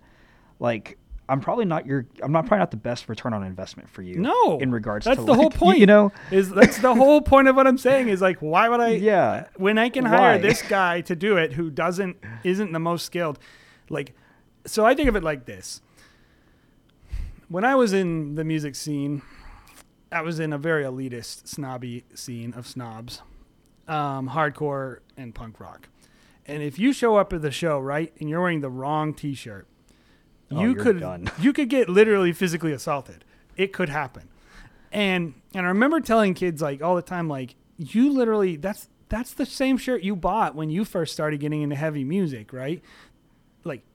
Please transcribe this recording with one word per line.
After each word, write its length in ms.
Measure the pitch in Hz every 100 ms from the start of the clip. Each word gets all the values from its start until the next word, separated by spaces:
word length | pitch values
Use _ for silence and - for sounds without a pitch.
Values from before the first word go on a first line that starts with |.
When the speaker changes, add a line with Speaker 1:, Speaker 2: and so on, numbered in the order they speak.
| _ _ _ _ _ -
Speaker 1:
Like, 400 | 120 113 - - - - -
I'm 120 | -
probably 240 | 143 233
not 220 | 208 160 135
your, 180 | 139 117 -
I'm 120 | 127
not, 140 | 160 151
probably 120 | 214
not 140 | 87
the 40 | 110
best 320 | 120 120 -
return 240 | 110 127
on 120 | 107
investment 440 | 95 90 92 - -
for 140 | -
you 140 | 92 92
Speaker 2:
No, 400 | 226 466 440 156
Speaker 1:
in 120 | 131
regards 320 | 120 110 104 214
Speaker 2:
that's 140 | 254
Speaker 1:
to, 40 |
Speaker 2:
the 100 | 117
whole 100 | 247
Speaker 1:
like, 80 | 311
y-, 40 | -
Speaker 2:
point. 200 | 349 349
Speaker 1:
you 80 | 196
know? 240 | 208 202 - -
Speaker 2:
Is, 180 | 190 190
that's 280 | 196 214 -
the 140 | 254
whole 280 | 233 269 302
point 260 | 294 269 269
of 80 |
what 140 | 262 269
I'm 100 | 262
saying 300 | 247 269 247
is, 120 | 190
like, 180 | 185 175
why 280 | 151 170 226
would 120 | 240
I, 80 | 233
Speaker 1:
Yeah. 580 | 185 208 196 117 101 -
Speaker 2:
when 240 | - 190 220
I 100 | 240
can 140 | 262
hire 280 | 247 233 254
Speaker 1:
Why? 40 | 202
Speaker 2:
this 220 | 196 -
guy 400 | - 196 185 175
to 120 | 165
do 220 | 175 196 190
it 160 | 160
who 180 | 139 170
doesn't, 460 | 139 170 180 190 175 104 113
isn't 300 | 180 190 208
the 80 | 160
most 260 | 165 170 -
skilled? 320 | 175 170 135 - - _ _ -
Like, 260 | 151 143 - _ _ _ _ -
so 180 | -
I 120 | 214 277
think 120 | 285
of 60 |
it 80 | 208
like 220 | 160 147 123
this. 340 | 98 - - _ _ _ _ _ _ _ _ _ _ _ _ - - - - -
When 160 | 170
I 100 | 233
was 180 | 269 233
in 420 | 196 180 165 147
the 100 | 151
music 300 | 160 156 147
scene, 480 | 127 - 147 143 143 - - - - - - - _ -
I 120 | 170
was 180 | 160 160
in 120 | 160
a 60 | 147
very 260 | 156 156
elitist, 640 | 139 127 131 120 113 - -
snobby 560 | - 139 127 123 120 -
scene 400 | - - 120 117
of 120 | 120 120
snobs, 560 | - 120 110 117 - - - _ _ _ _ -
um, 420 | 156 147 135 131
hardcore 680 | 139 151 139 151 139 135 120 _ -
and 180 | 127
punk 260 | 110 113 107
rock. 280 | 90 - - _ _ _ _ _ -
And 160 | 151
if 160 | 147 139
you 140 | 240
show 240 | 269 240 208
up 160 | 190
at 100 | 175
the 80 | 151
show, 280 | 127 170 147
right, 340 | 135 147 165 -
and 100 | 151
you're 120 | 160
wearing 200 | 180 160
the 100 | 139
wrong 440 | 127 135 156 151
T-shirt, 520 | 147 147 131 120 98 90 _ _ _ _ _ _ _ -
Speaker 1:
Oh, 100 | 143
Speaker 2:
you 120 | 220
Speaker 1:
you're 100 | 226
Speaker 2:
could, 180 | 220 185
Speaker 1:
done. 300 | 92 90 87
<laughs> 60 | -
Speaker 2:
you 120 | 208
could 160 | 285 269
get 180 | 269 196
literally 440 | 180 220 202 180
physically 400 | 165 190 165 160
assaulted. 520 | 135 - 143 - 90 _ _ _ -
It 160 | 190
could 160 | 190 175
happen. 400 | 147 135 - - _ _ - - _ _
And, 440 | 208 202 185 165 - _
and 100 | 190
I 60 | 180
remember 300 | 190 269 320
telling 340 | 240 226 208
kids, 260 | 180 180 156
like, 220 | 151 139
all 120 | 160
the 60 | 180
time, 260 | 165 180 165
like, 280 | 139 127 - _ -
"You 320 | 147 214 277
literally, 440 | 269 233 214 190 160
that's, 320 | 180 208 - _ -
that's 240 | 214 247
the 140 | - 285
same 320 | - 262 262
shirt 240 | - 247
you 120 | 185
bought 400 | 202 175 208 180
when 140 | 151 156
you 160 | 160
first 300 | 220 190 160
started 260 | - 151 151
getting 220 | 147 151
into 140 | 147 143
heavy 280 | 156 151
music, 480 | 131 190 180 123 107
right?" 300 | 127 135 180 - - - _ _ _ _ _
Like, 180 | 170 127 _